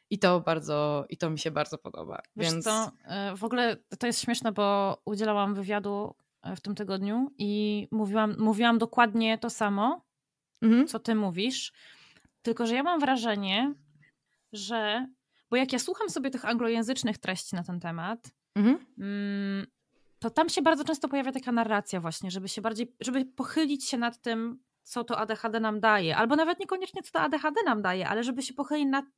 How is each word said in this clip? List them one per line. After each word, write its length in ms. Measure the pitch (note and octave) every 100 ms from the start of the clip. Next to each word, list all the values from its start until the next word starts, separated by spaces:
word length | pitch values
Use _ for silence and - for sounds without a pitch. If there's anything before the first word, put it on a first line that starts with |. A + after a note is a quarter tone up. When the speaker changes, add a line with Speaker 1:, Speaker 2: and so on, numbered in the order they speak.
| _
Speaker 1:
i 80 | G#3+
to 220 | F#3+ F3+
bardzo, 680 | E3 D#3+ D#3 D3 D3 D3 C#3
i 80 | -
to 140 | E3
mi 80 | D#3
się 120 | D#3+
bardzo 280 | D3 D3+ D#3
podoba. 440 | - - E2 - - -
Speaker 2:
Wiesz 160 | E3+
Speaker 1:
Więc 120 | E3
Speaker 2:
co, 280 | F#3+ G#3+ A3 -
e, 320 | - G3 G3+ F#3+
w 80 |
ogóle 320 | A3 B3 A#3+ G#3+ _ -
to 80 | A#3+
jest 140 | A#3
śmieszne, 320 | - A#3+ A3+
bo 440 | G3+ G3+ G3+ G3 -
udzielałam 500 | - G#3 G#3+ G#3 G3
wywiadu, 600 | G3+ F#3+ G#3 G3+ G3+ G#3 - _ _
e, 140 | - F#3
w 40 |
tym 140 | -
tygodniu 560 | G#3 G3+ F#3+ G3+ A3+ C4+ C#4
i 500 | G#3 G#3 G#3+ G#3 -
mówiłam, 460 | A3 G#3 G#3+ G#3+ -
mówiłam 400 | A3 G#3 A#3 A#3
dokładnie 600 | A3+ - A#3 G#3+ A3+ A3
to 120 | A#3
samo, 540 | - G#3 G3+ A3+ F4 - _ _ _ _ _
Speaker 1:
Mhm. 240 | A3+ A#3 D4
Speaker 2:
co 120 | A3+
ty 160 | -
mówisz. 580 | A3 G3+ F3 A3+ B3+ - - - - - - _ _
Tylko 240 | - A#3 A#3
że 80 |
ja 80 | B3
mam 180 | D4 F4
wrażenie, 720 | C#4+ C4 A3+ G#3 G3 G3 C#4 C#4+ _ _ _ _ _ _ _
że, 540 | G#3+ G3 A3+ G#3 A3 C4 - _ _ _
bo 60 | A#3+
jak 160 | C4
ja 60 | B3+
słucham 320 | - F#4+ G#4
sobie 200 | - C4+
tych 140 | C4
anglojęzycznych 720 | G#3+ A#3+ A#3 A#3 A3+ C4 A#3 G3
treści 380 | - F#3 - F3
na 60 |
ten 180 | F3 F3+
temat, 500 | E3+ E3 F3 A#3 - _ _
Speaker 1:
Mhm. 240 | G3+ G#3 D#4+ - -
Speaker 2:
mm, 680 | G2 G2+ G2+ G2+ G2 G2 - _ _ _ _ _
to 120 | A#3
tam 180 | C4 E4
się 140 | -
bardzo 220 | E4 D#4+
często 240 | D4 D#4 D4
pojawia 240 | C#4 C4
taka 200 | C4 B3+
narracja 480 | A#3 A3 G#3 G3+ F#3+
właśnie, 300 | E3 E3 F#3
żeby 180 | F#3 F#3+
się 140 | -
bardziej, 320 | G#3+ A3 B3 _
żeby 240 | B3 B3+
pochylić 640 | C4 - B3+ - D#4 C#4+ -
się 100 | B3+
nad 240 | A#3+ A#3+
tym, 360 | A#3 A3+ A#3 B3+ _ _
co 220 | - -
to 140 | A#3+ A#3+
A 80 | G#3+
D 100 | A3
H 120 | A3+
D 120 | A3
nam 200 | A3 G#3+
daje. 360 | A3 G#3 E3 D3+
Albo 200 | A3+ D4+
nawet 240 | D#4+ F4
niekoniecznie, 420 | G4 F#4+ F#4 F#4+
co 80 | -
to 80 | -
A 80 | D4+
D 100 | D4
H 120 | D#4
D 100 | D4+ G4
nam 160 | A3
daje, 260 | G3 F#3 F#3
ale 160 | G#3+
żeby 180 | A#3+ B3+
się 120 | C4
pochyli 320 | C4 C#4 D4+ C#4+
nad, 180 | C4+ C#4